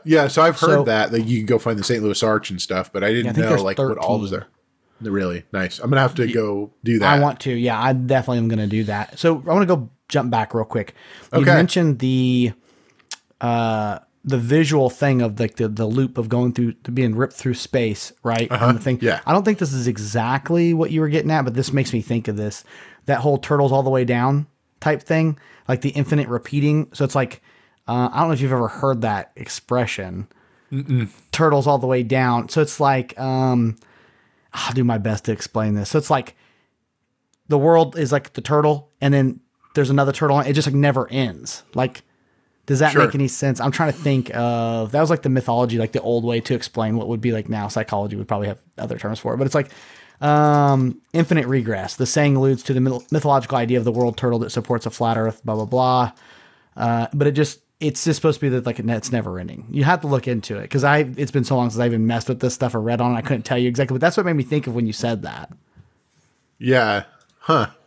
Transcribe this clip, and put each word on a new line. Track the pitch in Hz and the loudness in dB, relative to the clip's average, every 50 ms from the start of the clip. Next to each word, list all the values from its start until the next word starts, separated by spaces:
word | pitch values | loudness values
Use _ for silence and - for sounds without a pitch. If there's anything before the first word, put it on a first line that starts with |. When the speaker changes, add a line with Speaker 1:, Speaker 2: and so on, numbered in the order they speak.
| - | 0
Speaker 1:
yeah. | 156 160 156 147 135 | 2 4 4 4 2
So | - 156 160 | 2 4 4
I've | 170 156 - | 4 4 2
heard | - 165 | 2 4
Speaker 2:
So | 151 143 - | 4 4 4
Speaker 1:
that, | 117 110 110 107 - | 2 2 2 0 0
that | 110 113 110 | 0 -2 0
you | 110 120 113 | 0 0 0
can | 110 | 0
go | 104 120 110 | 2 0 2
find | - 120 113 104 | 2 0 -2 -2
the | 95 | -2
Saint | - 123 113 107 | -2 -2 0 0
Louis | 104 101 - - | -2 0 0 0
Arch | 110 107 107 - - | 2 2 0 -2 -4
and | 95 87 | -8 -8
stuff, | - - 95 92 92 - - | -6 -4 -4 -4 -4 -4 -4
but | 98 95 | -2 0
I | 104 | 0
didn't | 113 120 117 | 0 0 0
Speaker 2:
Yeah, | 120 | 0
I | 110 | 0
think | - - | 0 2
Speaker 1:
know, | - | 2
Speaker 2:
there's | 165 131 98 | 2 2 0
Speaker 1:
like, | 95 98 - | 0 -2 -2
what | 135 131 - - | -2 -2 -2 -2
all | 80 90 104 113 | -2 0 0 -2
was | 107 98 | -2 -4
Speaker 2:
thirteen. | 92 78 - - _ _ _ _ _ _ _ _ _ - 113 | -6 -8 -8 -12 _ _ _ _ _ _ _ _ _ -12 -8
Speaker 1:
there. | 110 98 | -4 -2
Really | 101 98 92 87 87 80 _ - | -2 -2 -2 -4 -6 -8 _ -6
nice. | 98 95 90 - - | -4 -4 -4 -6 -6
I'm | - 117 | -4 0
gonna | 139 135 | 2 2
have | 135 123 - | 2 2 0
to | - 123 | -2 -2
Speaker 2:
Ye-, | 117 117 | -2 -2
Speaker 1:
go | 117 110 104 101 101 104 104 _ _ - | -2 -2 -2 -2 -4 -6 -8 _ _ -2
do | 113 117 110 | 0 0 2
that. | 101 98 147 | 4 4 4
Speaker 2:
I | 143 | 4
want | 143 143 131 - | 4 2 -2 -4
to. | - 135 123 | -6 -4 -2
Yeah, | 117 120 120 117 107 | 0 0 0 0 0
I | 117 131 135 | 0 0 0
definitely | 127 127 123 135 131 113 - 123 120 | 0 0 2 0 0 2 0 0 0
am | 113 113 | 0 0
gonna | 113 110 107 | 0 0 0
do | 101 101 110 110 | 0 0 -2 -2
that. | 104 104 101 107 - - - | -2 -4 -6 -6 -8 -6 -2
So | - 165 165 147 131 | 0 2 2 0 0
I | 170 160 | 0 2
wanna | 190 202 | 2 4
go | 175 180 151 120 113 - _ _ - | 4 2 0 -2 -4 -12 _ _ -4
jump | - 151 127 123 | -2 -2 0 0
back | 120 113 107 - - | 0 -2 -2 -2 -2
real | 117 110 | -4 -4
quick. | - - 117 101 - - - - - - - - - - | -2 -4 -6 -6 -6 -10 -20 -20 -20 -20 -20 -10 -2 0
You | - | 4
Speaker 1:
Okay. | 139 151 175 | 6 6 6
Speaker 2:
mentioned | 156 170 175 - 185 170 156 139 113 | 6 6 4 4 2 4 4 2 2
the, | 131 131 131 127 127 127 127 123 123 120 110 - _ _ _ _ _ _ _ _ _ _ - - _ _ _ - | 0 2 2 2 2 2 2 2 2 0 -2 -4 _ _ _ _ _ _ _ _ _ _ -18 -18 _ _ _ -6
uh, | 120 120 117 117 117 113 110 110 107 104 101 - - _ _ _ - | -4 -2 0 0 0 0 -2 -2 -2 -4 -6 -8 -12 _ _ _ -6
the | 135 135 127 | -4 -2 -2
visual | 117 117 139 160 160 139 156 147 135 123 | 0 2 4 4 4 4 2 2 2 2
thing | - - 147 139 135 127 | 0 0 0 2 2 2
of, | 120 113 104 107 | 2 0 -2 -2
like, | 120 107 - | -4 -4 -2
the, | - 120 110 | -4 -4 -4
the | 110 104 113 | -2 -2 -4
loop | 107 113 131 135 127 127 | -2 0 0 -2 -2 -2
of | 127 113 110 | -4 -4 -2
going | 120 120 123 123 123 | 0 0 0 0 0
through, | 123 120 117 113 - - | 0 -2 -2 -4 -6 -10
to | - 120 | -6 -2
being | 127 127 120 107 | 0 0 0 0
ripped | 113 135 - - | 0 -2 -2 -4
through | - - 135 123 | -6 -4 -4 -4
space, | - - - - 131 120 110 107 - - - - _ - | -4 -4 -4 -2 0 0 -2 -2 -6 -8 -12 -14 _ -6
right? | 120 113 117 117 | -4 -2 -2 -2
And | - 123 | -2 0
Speaker 1:
Uh-huh. | 110 117 120 123 | 2 4 4 4
Speaker 2:
the | 113 | 2
thing. | - 131 127 123 117 | 2 -2 -2 0 2
Speaker 1:
Yeah. | 117 95 - - | 0 0 0 0
Speaker 2:
I | - 156 | 2 2
don't | 190 196 | 2 4
think | 208 214 - | 2 0 0
this | 180 147 135 | 0 -2 -2
is | 131 120 123 | -2 0 -2
exactly | 117 101 107 104 104 120 113 117 131 139 139 - 165 170 170 170 165 | -2 -2 -4 -4 -2 -2 0 0 -2 -2 -2 0 2 2 4 4 2
what | 160 165 - 160 | 2 2 0 0
you | 156 | 0
were | 156 151 | 0 2
getting | 147 160 - 156 156 | 2 0 2 2 2
at, | 156 135 | 0 0
but | 123 117 | 0 0
this | 123 127 - 139 | -2 -2 0 0
makes | 143 131 - - | 0 0 0 -2
me | 117 | -2
think | 107 - 120 117 110 - | -2 -2 -2 -2 -2 -2
of | 104 | -4
this. | 104 107 104 101 - - - - - - - - - _ | -4 -4 -6 -6 -8 -12 -20 -20 -20 -20 -20 -20 -10 _
That | - 117 117 | -2 -2 0
whole | 123 151 143 131 | 2 2 0 0
Turtles | - - 151 143 143 139 135 | 0 0 0 2 2 2 2
All | 135 135 | 2 2
the | 135 | 2
Way | 135 131 127 | 2 2 2
Down | 117 123 120 120 131 139 143 147 - _ _ _ _ _ _ | 2 0 2 2 2 2 0 -2 -4 _ _ _ _ _ _
type | - 151 151 135 - | -2 -2 -2 -2 -2
thing, | - 165 160 160 160 151 - - - - - _ | -2 0 0 2 0 -2 -4 -10 -20 -20 -12 _
like, | - 131 127 | -4 -2 -2
the | - 143 | -2 -2
infinite | 143 147 139 139 156 147 143 - | -2 -2 -2 0 0 0 0 0
repeating. | 120 117 - - - 147 143 147 151 156 151 - - | -4 -6 -6 -4 -2 0 0 2 2 0 0 -2 -4
So | - 143 | -4 -2
it's | 127 - | -2 0
like, | 143 131 113 - - _ _ _ _ _ _ _ _ _ - | -2 -2 -4 -6 -12 _ _ _ _ _ _ _ _ _ -4
uh, | 117 123 123 120 - | -2 0 0 0 0
I | 135 | 0
don't | 160 165 | 0 0
know | 160 | 0
if | 123 | 0
you've | 139 131 131 | 0 0 0
ever | 123 120 107 | 0 -2 -2
heard | - - - 135 135 120 | -4 -2 -2 0 0 0
that | 113 113 104 98 - - _ | 0 -2 -2 -4 -6 -8 _
expression. | - - - - - - - 123 123 120 110 - - 95 92 90 92 98 - _ _ _ _ _ _ _ _ | -16 -14 -12 -12 -12 -6 -2 -2 0 0 -2 -4 -6 -8 -8 -10 -10 -12 -14 _ _ _ _ _ _ _ _
Speaker 1:
Mm-mm. | - 135 139 135 135 127 113 98 - - _ _ - | -8 -8 -4 -2 0 0 0 -2 -6 -12 _ _ -2
Speaker 2:
Turtles | - 165 156 147 143 131 | 0 2 4 4 4 4
all | 147 143 135 | 2 2 2
the | 120 127 | 2 0
way | 131 127 123 | 0 0 0
down. | 113 131 131 127 123 120 120 113 - | 0 0 0 2 2 0 0 -2 -2
So | - 160 151 | 0 0 0
it's | 143 - - | 0 0 0
like, | 147 139 135 131 127 127 - - | 0 2 2 0 -2 -4 -8 -8
um, | 131 131 131 131 131 131 127 123 117 113 107 - _ _ _ _ _ _ _ _ _ _ _ _ _ _ - | -6 -4 -2 0 2 2 2 2 2 0 -2 -6 _ _ _ _ _ _ _ _ _ _ _ _ _ _ -12
I'll | - - - 120 | -10 -8 -4 -2
do | 131 127 | 0 0
my | 120 117 110 | 2 0 0
best | 101 110 107 101 - | -2 -2 -4 -4 -4
to | - 110 | -4 -6
explain | 104 - - - 117 110 107 104 | -6 -6 -8 -4 -4 -2 0 -2
this. | 104 101 - | -2 -2 -2
So | - 156 | -2 -2
it's | 147 - | 0 0
like | 156 135 120 - - _ _ _ _ _ _ _ _ _ _ _ _ _ _ _ _ _ _ _ _ _ _ - | 0 -2 -2 -4 -14 _ _ _ _ _ _ _ _ _ _ _ _ _ _ _ _ _ _ _ _ _ _ -2
the | 147 143 | 0 2
world | 135 160 165 165 165 143 - 165 | 4 6 6 6 4 2 0 -4
is | 156 123 143 | -2 0 0
like | 139 - - - | -2 -2 -4 -10
the | - | -12
turtle, | - - 151 147 147 151 151 143 143 _ _ _ | -4 0 0 2 2 2 0 0 -4 _ _ _
and | - 139 139 | 0 2 4
then | 139 135 131 123 - - _ _ _ _ _ - | 4 4 2 0 -4 -10 _ _ _ _ _ -2
there's | 151 139 127 | 0 0 2
another | 139 143 139 131 - | 2 2 2 2 0
turtle. | - 156 147 139 143 | 0 2 2 2 2
It | 139 131 139 | 2 2 0
just, | - - 151 | 0 0 0
like, | 135 | 2
never | 139 143 143 135 131 117 - | 2 4 4 4 2 0 -2
ends. | 120 135 131 113 87 71 - - - - - _ - | -2 -2 -2 -2 -4 -8 -12 -14 -14 -14 -16 _ -4
Like, | 127 131 127 131 - - _ _ _ _ _ _ _ _ _ _ _ _ | -2 -2 -2 -4 -8 -20 _ _ _ _ _ _ _ _ _ _ _ _
does | - 143 131 | -2 0 2
that | 156 147 135 | 2 4 4
Speaker 1:
Sure. | - 127 | 4 4
Speaker 2:
make | 113 - | 4 2
any | 139 139 127 | 0 -2 -2
sense? | - - - 135 127 117 | -2 -2 -2 -2 0 0
I'm | 123 139 135 | -2 -2 0
trying | - 170 151 139 | 0 0 -2 -2
to | - | -2
think | 151 143 139 131 123 - 120 | -2 0 0 0 0 -2 -4
of, | 117 120 120 120 117 117 113 117 117 110 107 120 | -4 -2 -2 0 -2 -2 -2 -2 -2 -2 -2 0
that | 147 | 2
was, | 160 156 | 2 2
like, | 170 151 - | 2 0 0
the | 139 | 0
mythology, | 127 131 120 - 117 120 123 117 117 117 | 0 0 0 0 0 0 0 0 0 0
like, | 110 110 - | -2 -2 -2
the | - | -2
old | - 110 120 117 113 | -2 0 0 0 0
way | 120 120 117 | 0 -2 -2
to | 113 - 143 | -2 -2 -2
explain | 147 - - - 120 113 110 110 | -4 -4 -6 -6 -4 -2 -2 -2
what | 113 107 101 | -2 -2 -4
would | 117 110 | -4 -2
be, | 110 123 113 | -2 -2 -2
like, | 110 - - | -2 -4 -4
now | 110 107 104 104 | -6 -6 -6 -6
psychology | - 117 110 - - 101 101 104 104 | -4 -6 -4 -4 -2 -4 -4 -4 -6
would | 104 104 - | -8 -6 -4
probably | 113 101 104 101 | -4 -4 -4 -4
have | 101 - _ _ _ - | -6 -8 _ _ _ -12
other | - 113 120 113 | -10 -8 -8 -8
terms | - 104 113 113 | -6 -8 -8 -6
for | - 120 - | -6 -4 -4
it, | 123 | -2
but | 135 | -2
it's | 139 - | 0 0
like, | 151 139 - - - - - - - - - _ _ | -2 -2 -4 -8 -20 -20 -20 -20 -20 -20 -20 _ _
um, | 147 147 147 147 151 151 147 147 143 143 139 135 131 127 - - _ _ - | 0 2 4 4 4 4 4 4 4 4 4 4 2 0 -2 -4 _ _ 0
infinite | 165 165 - 175 160 127 | 0 2 2 2 0 0
regress. | 123 135 135 117 110 107 95 92 98 - | 0 0 0 0 -2 -4 -4 -6 -6 -6
The | - 131 | -4 -4
saying | 123 - 156 147 143 139 | -2 2 2 4 4 4
alludes | 135 131 135 135 123 - | 4 4 2 2 0 -2
to | - 139 | -2 0
the | 127 | 0
myth-, | 127 131 127 123 - - | 0 0 0 -4 -4 -4
mythological | 151 156 143 147 139 135 123 110 135 127 | -2 -2 0 2 2 2 0 0 -2 -2
idea | 120 117 127 123 | 0 0 0 0
of | 113 | 0
the | 123 113 | 0 0
world | 120 123 120 110 | 0 0 0 -2
turtle | - - 123 117 113 | -2 -2 -2 0 -2
that | 117 - | -2 -4
supports | - 123 107 - 123 117 - | -4 -6 -4 -2 -4 -4 -4
a | 117 | -6
flat | - - 120 113 113 113 | -6 -2 -2 0 0 0
earth, | 110 113 110 - - | 0 -2 -4 -4 -6
blah, | 120 110 | -6 -4
blah, | 110 107 | -4 -4
blah. | 107 123 127 127 127 127 123 123 117 - _ - - - - - _ _ _ _ _ _ | -2 0 2 2 2 2 2 0 0 -4 _ -20 -20 -20 -20 -20 _ _ _ _ _ _
Uh, | - - 117 117 117 117 - - | -4 -2 -2 0 0 -2 -2 -2
but | 147 147 | 0 0
it | 147 143 | 2 2
just, | 143 151 143 - - _ _ _ _ | 2 0 -2 -2 -8 _ _ _ _
it's | 160 151 139 - - | -6 -4 -4 -2 -2
just | 170 156 - | -2 -2 0
supposed | - 160 147 - | 2 0 0 0
to | - | 0
be | 139 | 0
that, | 127 127 117 | 0 0 -2
like, | 123 117 - | -4 -4 -4
it's | 110 113 117 110 - - | -2 -2 -2 -2 -4 -4
never | - 117 104 98 92 92 | -4 -4 -4 -4 -6 -8
ending. | 90 - - - - 113 | -10 -12 -12 -14 -12 -6
You | - - 135 | -2 0 2
have | 151 180 175 - | 2 2 2 0
to | |
look | 147 139 127 - 135 | 0 0 0 0 -2
into | 123 113 101 - 110 | -4 -4 -4 -6 -8
it | 101 104 - | -8 -6 -4
'cause | - 139 127 | -2 0 2
I, | 143 147 151 151 127 127 | 4 4 4 2 0 -4
it's | 131 147 120 - | -6 -6 -2 -2
been | 143 123 | -2 0
so | - 139 | 0 0
long | 127 123 120 | 0 0 0
since | 107 113 | 0 0
I | 120 | 0
even | 120 117 113 110 | 0 0 2 0
messed | 113 117 117 110 - | 0 0 -2 -2 -4
with | 127 - | -4 -2
this | - 127 123 | -2 -2 -2
stuff | - 131 120 117 | -2 -2 -2 -2
or | 113 | -2
read | 107 117 117 113 | -2 -2 0 0
on | 120 123 123 | 0 0 0
it. | |
I | 117 113 | 0 -2
couldn't | - 139 117 107 | -2 -4 -4 -4
tell | - 135 123 | -2 -2 0
you | 123 123 | 0 0
exactly, | 123 120 139 131 135 | 0 0 -2 -2 0
but | 127 | 0
that's | 143 170 170 | 2 2 2
what | - 196 | 2 0
made | 180 165 | 0 0
me | 147 127 | 0 -2
think | - 151 151 143 131 | -2 -2 -4 -2 -2
of | 117 | -2
when | 120 117 | -2 -2
you | 110 104 | -2 -2
said | - - 117 117 101 - | -4 -4 -4 -4 -4 -6
that. | - - - - - - - _ _ _ - - _ _ _ _ _ _ _ _ _ _ _ _ _ _ - | -10 -12 -14 -14 -16 -18 -20 _ _ _ -20 -20 _ _ _ _ _ _ _ _ _ _ _ _ _ _ -4
Speaker 1:
Yeah. | 117 123 131 127 117 107 104 101 98 - _ _ _ _ _ _ | 0 2 4 4 4 4 2 0 -2 -6 _ _ _ _ _ _
Huh. | - - 160 143 110 - - _ _ | -2 0 2 2 2 0 -4 _ _